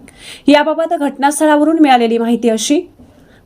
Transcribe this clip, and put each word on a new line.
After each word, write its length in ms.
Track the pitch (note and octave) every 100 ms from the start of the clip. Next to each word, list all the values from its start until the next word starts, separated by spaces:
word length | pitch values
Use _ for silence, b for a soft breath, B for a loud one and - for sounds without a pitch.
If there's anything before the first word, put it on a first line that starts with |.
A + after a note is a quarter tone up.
| - B B B -
याबाबत 480 | D4 D4+ D4+ D#4+
घटनास्थळावरून 840 | E4+ C#4+ C#4 C#4 D4 D4+ D4 D4+ E4
मिळालेली 380 | D4 B3 A#3 A#3
माहिती 300 | A#3 A#3 A#3
अशी, 320 | A3 A3 D#4 - _ b b b b